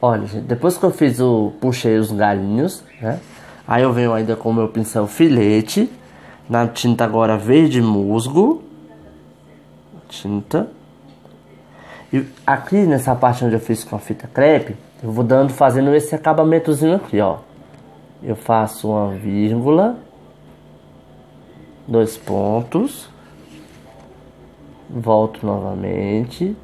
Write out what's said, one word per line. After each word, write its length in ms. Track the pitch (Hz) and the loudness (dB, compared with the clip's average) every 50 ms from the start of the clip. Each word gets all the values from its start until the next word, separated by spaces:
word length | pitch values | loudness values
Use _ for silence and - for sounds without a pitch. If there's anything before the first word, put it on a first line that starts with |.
Olha, 240 | - 123 117 107 101 98 | 2 2 0 0 -2 -6
gente, 160 | 101 104 - | -8 -10 -4
depois 340 | - 120 120 151 175 175 - | -4 -4 0 0 0 0 2
que 60 | - | 0
eu 80 | 185 - | 0 2
fiz 260 | - 160 139 117 120 | 2 2 2 2 2
o, 340 | 127 127 120 113 107 104 107 - | 2 2 4 2 0 -2 -4 -4
puxei 380 | - 127 123 123 - 120 110 110 | -2 -2 -2 0 0 0 2 2
os 140 | 110 104 107 | 0 -2 -2
galinhos, 720 | 101 107 104 101 98 95 98 104 117 143 180 185 - - - - - 120 | 0 0 0 0 0 -2 -2 -2 -2 -2 -2 -4 -8 -18 -20 -20 -10 -6
né? 160 | 110 123 175 - - - - - - - - - | -6 -6 -6 -10 -16 -20 -20 -20 -20 -20 -20 -8
Aí 160 | - 110 120 127 | -2 0 2 2
eu 100 | 131 123 | 2 2
venho 200 | 120 123 120 113 | 2 0 0 0
ainda 240 | 110 110 107 113 | 0 0 -2 -4
com 140 | 110 - 117 | -4 -2 -2
o 40 | 113 | 0
meu 140 | 113 110 110 | 0 0 -2
pincel 400 | 110 113 110 107 - 117 104 101 | -2 -4 -6 -4 -2 -2 -2 -2
filete, 800 | - - 165 165 143 120 107 101 107 107 113 - - 196 214 262 - - - - - - - - - - - - | 2 2 4 4 4 4 4 4 4 2 0 0 -2 -2 -2 -2 -4 -12 -20 -20 -20 -20 -20 -20 -20 -20 -12 -2
na 200 | 120 117 120 117 | 0 0 0 0
tinta 340 | 117 - - 123 117 107 120 | -2 -2 0 0 0 2 0
agora 340 | 113 107 113 113 110 110 | 0 2 2 2 2 0
verde 460 | 107 101 107 127 151 165 147 131 127 117 | -2 0 2 4 4 4 4 2 2 2
musgo. 800 | 110 107 101 98 101 104 113 117 127 139 160 202 254 330 330 - - - - - - - - - - - - - - - _ _ - - - - - - - _ - - 160 - - | 2 2 0 0 0 0 -2 -2 0 0 2 2 2 0 -2 -6 -18 -20 -20 -20 -20 -20 -20 -20 -20 -20 -20 -20 -20 -20 _ _ -20 -20 -20 -20 -20 -20 -20 _ -20 -20 -20 -20 -20
Tinta. 600 | - - - 196 202 - - - - 160 208 - - - - - - _ - - - - _ - - - _ - - - - - - - - - - - - - - | -20 -12 -8 -6 -6 -6 -6 -2 -2 -2 -2 -4 -8 -20 -20 -20 -20 _ -20 -20 -20 -20 _ -20 -20 -20 _ -20 -20 -20 -20 -20 -20 -20 -20 -20 -20 -20 -14 -4 -4
E 120 | 135 131 135 - - - | -4 -4 -4 -12 -8 -2
aqui 300 | - 139 127 127 - - | 0 0 0 0 0 0
nessa 360 | 202 208 175 143 110 - - 127 | 2 4 4 2 2 2 0 0
parte 280 | 120 127 123 120 123 127 | 2 2 2 2 2 0
onde 120 | 120 110 | 0 0
eu 40 | 113 | 0
fiz 220 | 110 - 113 107 - | 0 -2 -4 -4 -4
com 140 | - - | -10 -12
a 20 | 107 | -12
fita 300 | - - 107 - - 123 - | -8 -8 -10 -10 -10 -8 -2
crepe, 440 | - 135 147 156 143 - - 104 - - - _ - - | 2 4 4 4 4 2 -4 -12 -14 -16 -20 _ -12 -10
eu 80 | 113 | -8
vou 140 | 110 113 123 | -4 -2 0
dando, 280 | 113 127 131 135 143 131 | 2 4 4 4 2 2
fazendo 400 | - 143 135 117 131 135 143 143 | 2 2 4 4 2 2 4 2
esse 220 | 151 147 151 - | 2 2 0 -6
acabamentozinho 800 | 156 156 160 156 156 160 156 160 165 165 165 151 135 151 160 170 | -2 0 0 2 2 2 2 2 2 2 0 -2 0 2 0 0
aqui, 260 | 196 190 - - 104 | 0 -2 -4 -2 0
ó. 180 | 104 95 82 - - - - - - - - - - - - - - - - - - | 0 0 -2 -4 -10 -20 -20 -20 -20 -20 -20 -20 -20 -20 -20 -20 -20 -20 -20 -16 -8
Eu 140 | 147 110 | -8 -8
faço 520 | 101 - - 117 113 110 107 - - - 110 | -8 -2 0 2 2 2 0 -4 -8 -6 -2
uma 220 | 107 107 104 101 | -2 -2 -2 -2
vírgula, 880 | 98 98 104 107 98 101 104 107 110 117 120 135 151 165 196 226 247 233 - - - - - - - _ - - - - - - - - - - - - - - - - - - - - - - - - - - - - - | -6 -6 -6 -6 -2 -2 0 0 0 -2 2 2 4 4 4 2 -2 -6 -12 -20 -20 -20 -20 -20 -20 _ -20 -20 -20 -20 -20 -20 -20 -20 -20 -20 -20 -20 -20 -20 -20 -20 -20 -20 -20 -20 -20 -20 -20 -20 -20 -20 -20 -20 -12
dois 300 | - 117 113 113 107 - | -2 2 2 2 2 -2
pontos, 960 | - - - 98 98 98 101 107 113 123 123 - 165 226 285 - - - - - - - - - - - - - - - - - - - - - - - - - - - - - - - - - _ - - - - - - | -10 -10 -6 -4 -2 -2 0 0 -2 -4 -2 -2 -2 -2 -2 -6 -10 -20 -20 -20 -20 -20 -20 -20 -20 -20 -20 -20 -20 -20 -20 -20 -20 -20 -20 -20 -20 -20 -20 -20 -20 -20 -20 -20 -20 -20 -20 -20 _ -20 -20 -20 -20 -20 -12
volto 560 | - 127 113 113 110 107 110 110 110 - - | -10 -8 0 2 4 4 4 2 -2 -6 -6
novamente 1120 | 104 101 101 95 98 98 95 95 95 92 92 98 98 101 107 117 123 123 - 170 190 214 214 | -4 -4 -4 -4 -6 -8 -6 -6 -6 -4 -4 -4 -2 -2 -2 -2 -4 -6 -6 -6 -6 -6 -8